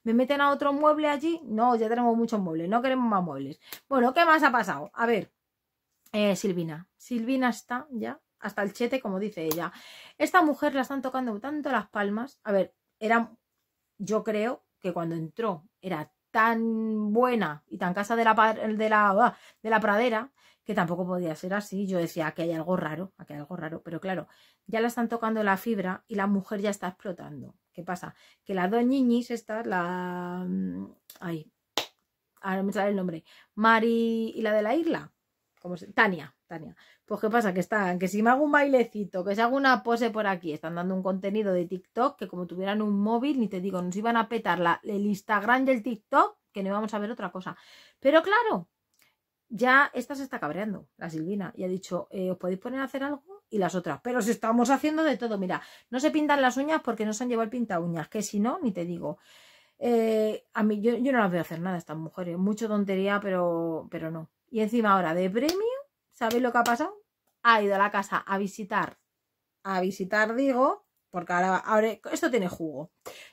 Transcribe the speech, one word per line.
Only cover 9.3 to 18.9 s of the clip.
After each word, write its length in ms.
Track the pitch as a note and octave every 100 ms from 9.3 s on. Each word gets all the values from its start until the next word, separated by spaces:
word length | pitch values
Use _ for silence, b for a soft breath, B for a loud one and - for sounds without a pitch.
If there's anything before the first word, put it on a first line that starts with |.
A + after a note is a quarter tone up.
| -
ella. 280 | D#3+ E3 E3+ B B B B B
Esta 260 | D4+ F#4
mujer 320 | D#4 C#4 D4
la 80 | C4
están 200 | B3 C#4
tocando 360 | B3+ C4 B3+ G#3
tanto 300 | C4+ D4+ C#4+
las 180 | A#3+ -
palmas. 520 | G#3+ G3+ G#3 C4 _
A 80 | A3
ver, 220 | G3 F3+ _ _ _
era, 380 | A3 A#3 A3+ - _ _ _ _ _ _
yo 260 | F#3 G#3+
creo 400 | G#3+ G#3+ A3 C4+ _ _
que 120 | F#3
cuando 220 | F3 E3
entró 540 | E3 D#3+ - A3+ E3 - _
era 320 | F#3 D#3+ D3+ _ _
tan 840 | - A#3 A3+ A3+ A3 A3 G#3+ G#3
buena 520 | A3 B3 A#3+ E3 D3 _
y 120 | F3+
tan 160 | F3+
casa 220 | F#3+ G3+ A#3
de 80 |
la 100 | A3+
pa-, 200 | A3 A3
de 340 | G#3+ A3 G#3+
la, 220 | A3